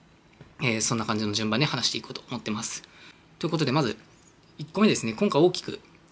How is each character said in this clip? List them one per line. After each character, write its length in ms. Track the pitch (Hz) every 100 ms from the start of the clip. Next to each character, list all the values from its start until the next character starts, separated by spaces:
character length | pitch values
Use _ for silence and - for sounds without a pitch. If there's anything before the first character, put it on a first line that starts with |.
| - - - - - -
え 180 | 123 110
ー、 20 |
そ 160 | 104 117
ん 20 |
な 60 |
感 160 | 107 110
じ 60 | 107
の 60 |
順 160 | 104 107
番 120 | 110
で 40 |
話 220 | 147 127 -
し 40 |
て 60 | 117
い 40 |
こ 60 | -
う 40 |
と 100 | - -
思 100 | 120
っ 20 |
て 80 | 113
ま 120 | 107
す。 180 | - - - - - - - -
と 80 | 160
い 20 |
う 20 |
こ 80 | 160
と 60 |
で、 60 | 143
ま 140 | 143
ず、 120 | 127 - - - - - - -
一 120 | 151
個 120 | -
目 40 | 214
で 80 |
す 120 | 123 113
ね。 80 |
今 160 | 110 -
回 100 | -
大 100 | 175
き 120 | 175
く 180 | - - - - -